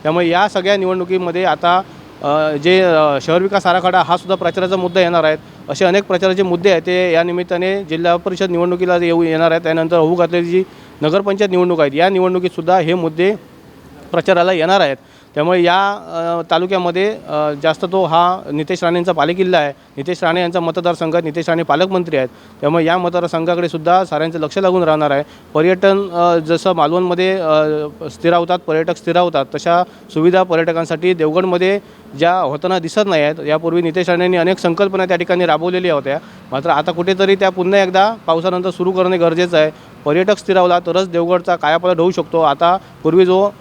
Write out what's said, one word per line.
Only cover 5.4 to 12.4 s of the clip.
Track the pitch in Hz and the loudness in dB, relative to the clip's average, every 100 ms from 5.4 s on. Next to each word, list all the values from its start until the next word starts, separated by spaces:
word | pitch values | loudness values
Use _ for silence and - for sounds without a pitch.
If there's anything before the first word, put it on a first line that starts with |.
| - - - | -6 -20 -10
असे | 143 185 | 0 2
अनेक | 190 | 2
प्रचाराचे | 202 180 185 185 | 0 0 0 0
मुद्दे | 185 175 190 | 0 0 2
आहेत, | 175 | 2
ते | 165 180 180 | 0 0 2
या | 165 | 2
निमित्ताने | 175 175 180 175 185 196 | 0 -2 -4 -2 -2 -4
जिल्हा | 180 160 170 175 | -4 -2 0 0
परिषद | 175 185 190 | -2 -4 -2
निवडणुकीला | 175 175 175 180 175 | 0 0 0 0 0
येऊ, | 175 165 | 2 0
येणार | 165 160 165 | 0 2 2
आहेत. | 165 | 2
त्यानंतर | 170 165 160 170 | 0 -2 0 2
होऊ | 156 175 | 2 2
घातलेली | 170 175 170 | 0 0 0
जी | 180 185 - - - | 0 -2 -8 -20 -4
नगरपंचायत | 151 180 202 196 208 | 0 0 -2 -2 0
निवडणूक | 180 180 170 | 2 0 2
आहेत, | 147 | 0
या | 139 180 | 2 2
निवडणुकीतसुद्धा | 196 185 180 | 2 0 0